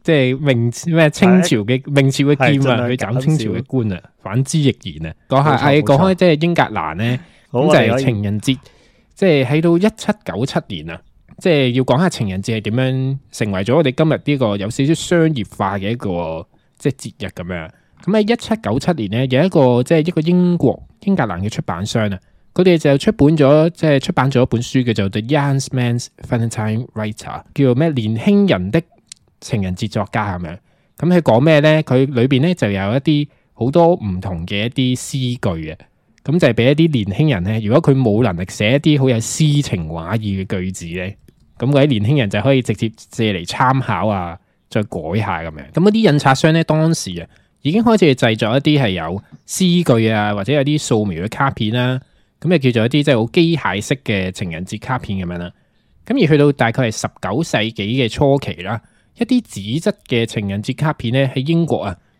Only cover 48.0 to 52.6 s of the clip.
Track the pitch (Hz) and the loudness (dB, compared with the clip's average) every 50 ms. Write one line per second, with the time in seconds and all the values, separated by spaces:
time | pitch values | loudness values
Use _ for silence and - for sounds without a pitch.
48 | 190 151 131 - - 117 110 120 123 - - 143 139 156 151 143 135 104 92 87 | 4 4 4 2 2 0 0 0 0 0 0 0 2 2 2 2 2 0 -2 -4
49 | 80 82 90 98 - _ - - _ - - - 190 180 175 175 170 156 127 113 | -6 -6 -8 -10 -12 _ -20 -20 _ -12 -4 -2 0 2 2 2 2 4 2 4
50 | 113 110 110 107 104 104 104 101 - 113 143 147 135 143 151 147 - - 127 107 | 4 2 2 0 0 -2 -2 -4 -2 0 0 0 0 0 -2 -2 -2 0 0 0
51 | 107 101 87 80 87 110 - - 139 139 - - 113 107 113 123 123 127 127 131 | 0 -2 -4 -6 -8 -8 -4 -2 -2 -2 -2 -2 -4 -4 -2 -2 -2 -2 -2 -4
52 | - _ _ _ _ _ _ _ - 156 180 156 | -8 _ _ _ _ _ _ _ -2 0 0 2